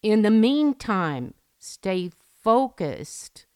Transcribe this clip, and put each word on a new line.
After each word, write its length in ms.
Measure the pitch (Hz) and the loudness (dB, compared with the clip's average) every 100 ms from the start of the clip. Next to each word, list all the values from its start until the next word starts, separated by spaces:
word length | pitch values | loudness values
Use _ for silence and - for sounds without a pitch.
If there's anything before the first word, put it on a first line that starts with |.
In 200 | 214 214 | 2 2
the 80 | 214 | 4
meantime, 1040 | 220 226 285 302 262 - 196 165 139 123 - _ _ | 4 4 2 0 -2 -4 -2 -2 -6 -10 -14 _ _
stay 540 | - - 196 185 180 _ _ _ | -20 -10 -6 -4 -6 _ _ _
focused. 1040 | 220 226 262 _ 160 104 - - - - _ | 0 2 0 _ -8 -8 -14 -16 -20 -20 _